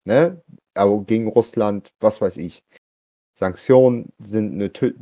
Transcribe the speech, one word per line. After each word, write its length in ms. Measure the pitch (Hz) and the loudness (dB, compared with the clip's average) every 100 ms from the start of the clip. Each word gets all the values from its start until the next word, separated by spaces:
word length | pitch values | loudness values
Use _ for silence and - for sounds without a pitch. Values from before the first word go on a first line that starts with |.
| - | 0
ne? 360 | 117 170 180 _ - _ - | 2 2 -2 _ -20 _ 0
Auch 260 | 101 104 | 0 0
gegen 260 | 98 113 110 | 0 -2 2
Russland, 640 | 110 110 - 107 101 - _ | 0 0 -2 -2 -4 -10 _
was 220 | 110 - | -2 0
weiß 160 | - - | -6 -6
ich. 260 | 85 - _ _ _ _ _ _ _ _ | -14 -14 _ _ _ _ _ _ _ _
Sanktionen 760 | 95 90 - 131 131 120 - _ | -6 -6 2 4 4 0 -8 _
sind 340 | 107 107 107 | -8 -4 -4
eine 180 | 78 101 | -6 -8
Tö-, 240 | - 127 - | -4 -6 -6